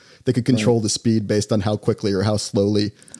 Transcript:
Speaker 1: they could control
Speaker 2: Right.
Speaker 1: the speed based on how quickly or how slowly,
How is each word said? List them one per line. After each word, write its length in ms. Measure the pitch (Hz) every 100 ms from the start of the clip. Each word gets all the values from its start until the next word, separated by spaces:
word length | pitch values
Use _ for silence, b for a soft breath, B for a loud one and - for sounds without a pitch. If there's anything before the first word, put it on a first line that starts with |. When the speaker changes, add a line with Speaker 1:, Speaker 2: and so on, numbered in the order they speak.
| B B -
Speaker 1:
they 60 |
could 100 | 127
control 320 | 117 123 107 117
Speaker 2:
Right. 60 |
Speaker 1:
the 40 | 107
speed 360 | - 117 113 104
based 240 | 104 -
on 100 | 113
how 140 | 98 107
quickly 360 | - 110 107
or 100 | 98
how 140 | 104 107
slowly, 560 | - 104 101 104 104 B B B